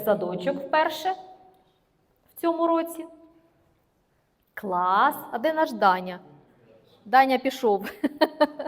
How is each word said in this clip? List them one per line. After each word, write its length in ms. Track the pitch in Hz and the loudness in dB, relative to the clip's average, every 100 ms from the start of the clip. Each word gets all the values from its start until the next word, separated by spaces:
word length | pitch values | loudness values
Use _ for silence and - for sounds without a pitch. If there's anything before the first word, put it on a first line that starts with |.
садочок 520 | 220 196 180 180 269 277 | -2 0 -2 -4 -4 -6
вперше 580 | - 311 330 - 370 381 - - - _ _ _ _ _ _ _ _ | -2 0 0 -2 -6 -6 -12 -20 -20 _ _ _ _ _ _ _ _
в 140 | - | -4
цьому 260 | 339 330 330 | -2 0 2
році? 400 | 330 330 - - - - _ _ _ _ _ _ _ _ _ _ _ _ | 2 -2 -8 -16 -20 -20 _ _ _ _ _ _ _ _ _ _ _ _
Клас! 600 | - 202 180 180 196 269 294 - | -12 -4 -2 2 4 4 0 -8
А 80 | 226 | -2
де 140 | 285 | -2
наш 200 | 311 320 | 0 -2
Даня? 480 | 226 202 185 185 180 - - _ _ _ - _ _ | 2 2 2 -4 -12 -16 -20 _ _ _ -20 _ _
Даня 340 | 202 247 269 254 | 2 4 4 2
пішов. 520 | 262 262 233 196 196 | 0 0 0 0 -2
<laughs> 120 | - 285 - 311 - 294 - | -6 -6 0 -2 2 -2 0